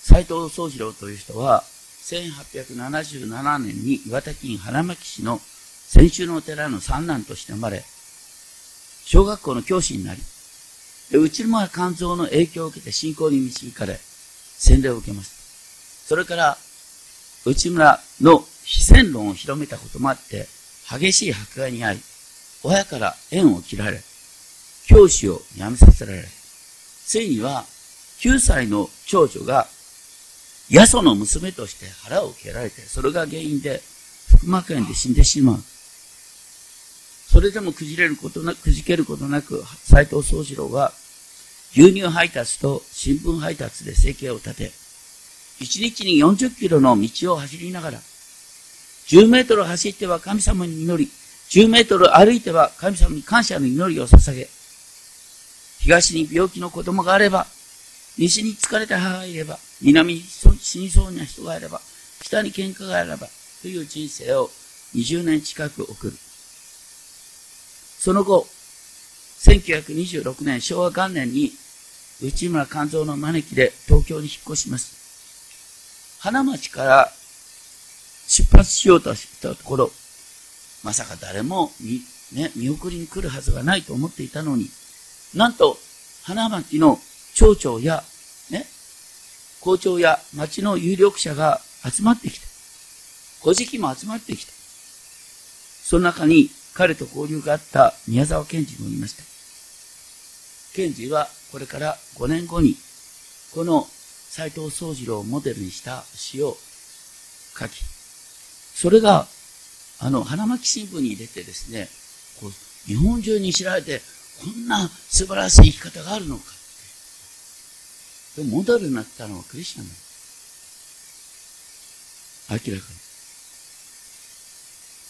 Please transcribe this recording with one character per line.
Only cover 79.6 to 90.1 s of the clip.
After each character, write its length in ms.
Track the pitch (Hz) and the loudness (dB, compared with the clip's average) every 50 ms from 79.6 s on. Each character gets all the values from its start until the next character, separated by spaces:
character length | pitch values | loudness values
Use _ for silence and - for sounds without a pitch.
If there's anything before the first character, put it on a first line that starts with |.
| - | -10
こ 120 | - 131 131 | -6 0 0
ろ、 140 | 123 - - - - - - - - - - - - - - - - - - - - | 0 -2 -2 -14 -20 -20 -20 -20 -20 -20 -20 -20 -20 -20 -20 -20 -20 -20 -20 -14 -12
ま 100 | 113 107 | -8 -8
さ 120 | - - | -8 -8
か 100 | - 95 | -10 -14
誰 260 | 85 - 95 95 98 | -16 -16 -12 -8 -8
も 300 | 110 139 185 190 165 147 - - | -6 -6 -4 -4 -4 -4 -6 -14
見、 200 | - 110 120 127 123 - - - - - - 127 | -10 -10 -10 -10 -10 -14 -20 -20 -20 -16 -10 -8
ね、 120 | 156 165 - | -8 -8 -8
見 140 | 120 117 131 | -8 -6 -6
送 220 | 151 151 - 180 | -6 -8 -10 -12
り 60 | 175 170 | -10 -12
に 100 | 170 156 | -14 -12
来 120 | - 190 | -10 -8
る 100 | 190 160 | -8 -8
は 120 | 127 139 | -10 -8
ず 100 | - - | -2 -2
が 120 | 139 139 127 | -2 -2 0
な 120 | 151 190 | -2 -4
い 60 | 190 | -4
と 120 | - - - | -4 -8 -8
思 140 | 123 143 165 | -8 -8 -8
っ 40 | |
て 100 | - - | -8 -12
い 80 | 139 127 | -14 -12
た 140 | - 147 156 | -12 -10 -8
の 120 | 151 139 | -6 -4
に、 140 | 120 98 - - - - - - - - - - - - - - | -6 -6 -8 -12 -20 -20 -20 -20 -20 -20 -20 -20 -20 -20 -14 -4
な 160 | 156 214 240 | -2 -2 -2
ん 40 | 233 | 0
と、 240 | - 175 143 127 - - - - - - - - - - | 2 0 0 0 -2 -14 -20 -20 -20 -20 -20 -20 -20 -14
花 240 | - 185 220 226 226 | -10 -6 -6 -4 -4
巻 280 | 214 180 151 - 151 151 | -4 -6 -8 -6 -2 4
の 220 | 160 151 - - - - - - - - - | 4 4 4 2 -6 -20 -20 -20 -20 -10 2
町 220 | - - 220 208 | 6 6 6 6
長 240 | - - 139 120 113 | 4 0 -6 -6 -4
や、 240 | 117 160 165 147 - - - - - - - - - - | -4 -4 -4 -4 -8 -14 -20 -20 -20 -20 -20 -20 -16 -12
ね、 160 | 254 202 285 - - - - - - - - - - - - - - - - - - - | -10 -10 -10 -12 -20 -20 -20 -20 -20 -20 -20 -20 -20 -20 -20 -20 -20 -20 -20 -20 -20 -10
校 180 | - 180 185 180 | -4 -2 -2 -2
長 200 | - 196 180 175 | 0 -2 -2 2
や 200 | 170 160 | 2 2